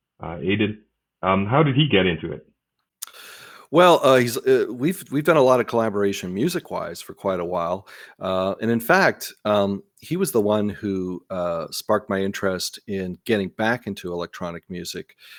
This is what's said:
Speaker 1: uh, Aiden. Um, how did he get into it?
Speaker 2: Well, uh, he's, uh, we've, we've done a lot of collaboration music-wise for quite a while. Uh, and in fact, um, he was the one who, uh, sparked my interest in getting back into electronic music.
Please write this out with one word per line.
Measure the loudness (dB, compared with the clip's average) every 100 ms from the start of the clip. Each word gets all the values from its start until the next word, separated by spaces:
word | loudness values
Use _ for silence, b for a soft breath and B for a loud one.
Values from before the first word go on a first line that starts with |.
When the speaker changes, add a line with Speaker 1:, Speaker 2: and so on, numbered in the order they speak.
| _ _
Speaker 1:
uh, | -12 -6
Aiden. | -2 0 0 -4 _ _ _ _
Um, | 0 0 2
how | 2
did | 2 2
he | 2
get | 4 2
into | 0 -6
it? | -10 -16 _ _ _ _ _ -20 B B B B B B
Speaker 2:
Well, | 6 8 8
uh, | 6 6
he's, | 4 0
uh, | 2 2 2
we've, | -2 -4 -4 -6
we've | -4
done | 2 4
a |
lot | 6 4
of | 2
collaboration | 0 0 0 0 -2 -6
music-wise | -2 -2 -2 -8 -8 -8 -10
for | -16
quite | -8 -4 -2
a | -2
while. | -4 -2 -4 -8 B B B
Uh, | -4 -2 -2 -2
and | 0
in | 0
fact, | 2 2 2 0 -6 -6 0
um, | 2 2 -2 -8 _
he | -8 -4
was | 0
the | 0
one | 2 2 0
who, | -4 -4 -4 -4 -8 -8
uh, | -6 -4 -4 -6
sparked | -8 -2 -2 0
my | -2
interest | -2 -2 -2 -2 -6 -10 -8
in | -6 -6 -8 -2
getting | -2 -2
back | -2 -2 -2 -6
into | -10 -8
electronic | -8 -8 -8 -10 -10 -12
music. | -12 -10 -12 -14 _ B